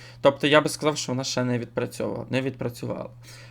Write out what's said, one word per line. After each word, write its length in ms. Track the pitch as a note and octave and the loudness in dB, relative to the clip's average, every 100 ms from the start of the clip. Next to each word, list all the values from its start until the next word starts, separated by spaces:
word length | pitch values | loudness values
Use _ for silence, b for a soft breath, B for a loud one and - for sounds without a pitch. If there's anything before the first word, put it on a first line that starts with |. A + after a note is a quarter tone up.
| B B | B B
Тобто 260 | C#3+ - D3+ | 4 4 6
я 140 | D3+ | 6
би 80 | D3 | 4
сказав, 280 | - D3 C#3+ | 2 0 0
що 160 | - | -2
вона 120 | B2+ | -4
ще 200 | C3+ - | -2 0
не 140 | B2 B2 | 0 0
відпрацьовувала, 680 | A#2 B2 A#2+ - A2 A#2+ A#2 | -2 -4 -4 -4 -4 -4 -2
не 100 | B2 | -2
відпрацювала. 680 | C3+ B2+ B2 A#2 B2 E2+ - - B B B | -2 -4 -6 -6 -6 -6 -10 -14 B B B